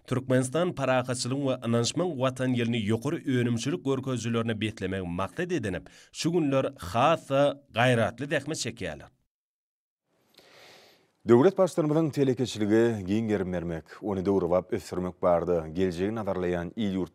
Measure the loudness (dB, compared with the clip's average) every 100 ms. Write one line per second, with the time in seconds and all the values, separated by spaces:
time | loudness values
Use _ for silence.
0 | -6 -4 2 2 2 0 -2 -2 0 0
1 | 0 -4 -4 -2 -2 -2 0 0 0 0
2 | -2 0 -2 0 -2 0 0 0 0 0
3 | -2 -4 0 0 2 0 -2 -2 -2 -2
4 | -2 -4 -2 -2 -2 -2 -4 -4 -4 -4
5 | -4 -4 -4 -4 -4 -2 -2 -6 -8 -20
6 | -18 -6 -2 0 2 2 0 -6 -4 2
7 | 2 2 0 2 2 0 _ 0 2 4
8 | 0 -2 -4 -4 -4 -6 -6 -8 -10 -10
9 | -16 _ _ _ _ _ _ _ _ _
10 | _ _ _ _ -20 -20 -20 -20 -20 _
11 | _ _ 6 8 8 4 2 2 0 2
12 | 0 0 0 0 -2 -2 2 4 4 0
13 | -2 -2 0 -2 -2 -4 -4 -8 -10 -10
14 | -4 -2 2 2 4 2 0 -6 -4 -6
15 | -6 -2 2 2 2 0 -2 -2 -2 0
16 | -4 -4 -4 -4 -2 -2 -4 -4 -4 -2
17 | -4